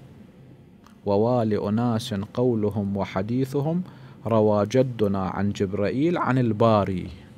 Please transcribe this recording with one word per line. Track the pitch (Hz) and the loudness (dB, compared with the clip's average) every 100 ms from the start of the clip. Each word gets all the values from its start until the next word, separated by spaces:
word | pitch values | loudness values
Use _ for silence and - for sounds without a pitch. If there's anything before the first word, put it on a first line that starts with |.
| - - - - - - - - - - 101 | -20 -20 -20 -20 -20 -20 -20 -20 -20 -10 0
ووال | 101 113 127 110 | 2 2 2 2
أناس | 104 104 107 123 110 - | 0 0 0 0 -2 -4
قولهم | 101 101 - 127 113 104 110 101 101 | -6 -6 -2 0 2 0 -2 -4 -4
وحديثهم | 95 - 110 123 131 143 143 175 185 - - - 107 | -4 -4 -2 -2 -2 -2 -2 -2 -4 -12 -20 -10 0
روى | 110 107 104 101 | 4 4 4 2
جدنا | 131 131 113 104 98 92 | 2 0 0 0 0 -4
عن | - 101 | -2 -4
جبرائيل | 101 98 98 101 117 160 175 | -2 -2 -2 -2 0 0 0
عن | - 127 | 0 2
الباري". | 120 104 113 107 95 92 87 - - | 2 2 4 4 2 -4 -6 -12 -20